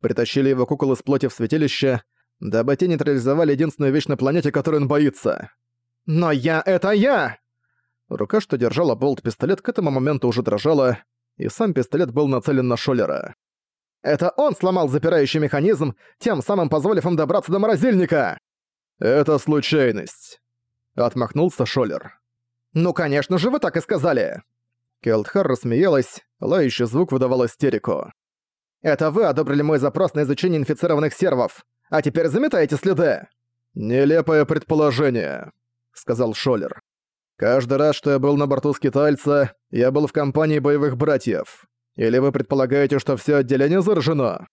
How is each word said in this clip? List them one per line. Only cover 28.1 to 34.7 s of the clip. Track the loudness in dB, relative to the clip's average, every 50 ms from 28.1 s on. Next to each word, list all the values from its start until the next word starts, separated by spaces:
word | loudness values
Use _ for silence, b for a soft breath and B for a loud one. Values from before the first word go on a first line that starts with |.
| -16 _ _ _ _ _ _ _ _ _ _ _ _ _
«Это | _ -2 0 0 0 0
вы | 2 2 2
одобрили | 2 2 0 0 0 0 0
мой | 2 2 0 2
запрос | 0 0 0 0 0 0 0
на | -2 0
изучение | 0 0 0 0 0 0 0
инфицированных | -2 -2 -2 -2 0 0 0 0 0 -2 -2
сервов, | 0 0 0 2 2 0 -2 -4 -10 -20 _ _ _ _ _
а | -2 0
теперь | 0 0 0 0 0 0
заметаете | 0 0 0 0 2 0 0 0 -2 -2
следы!» | 0 -2 0 2 2 0 0 -2 -6 -16 _ _ _ _ _ _ _ _ _
«Нелепое | -8 -4 -2 2 2 4 4 4 2 2 2 2 2 2
предположение», — | 2 0 -4 -2 -2